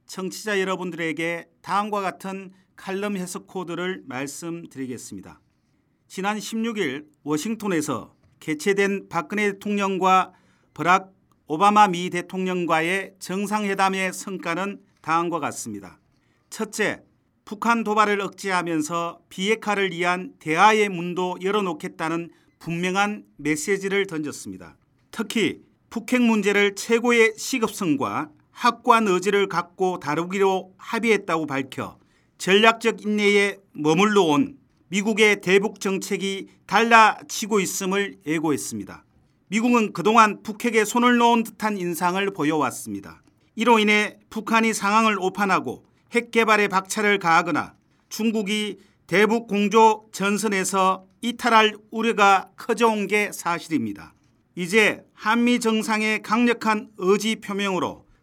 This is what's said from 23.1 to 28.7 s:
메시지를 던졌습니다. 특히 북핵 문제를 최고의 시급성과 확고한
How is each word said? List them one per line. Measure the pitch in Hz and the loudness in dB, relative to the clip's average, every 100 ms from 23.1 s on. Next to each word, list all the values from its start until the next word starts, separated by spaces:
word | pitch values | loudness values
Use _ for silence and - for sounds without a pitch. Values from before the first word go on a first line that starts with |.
| 208 - - | -4 -12 -6
메시지를 | 147 156 202 196 190 196 190 | -4 -2 -2 -4 -2 -2 -2
던졌습니다. | 160 147 113 107 92 82 - _ _ _ | -4 -8 -10 -14 -16 -18 -20 _ _ _
특히 | - 220 240 160 - _ _ _ | -10 -6 -2 -2 -2 _ _ _
북핵 | 233 - 254 | -10 -2 2
문제를 | 240 220 196 202 202 | 2 2 2 2 2
최고의 | 196 - 233 240 233 220 220 | 0 -2 0 4 4 4 2
시급성과 | - 262 214 - 185 135 110 110 156 _ _ | -6 -2 -2 -2 -2 0 -2 -4 -8 _ _
확고한 | - 240 | -4 -2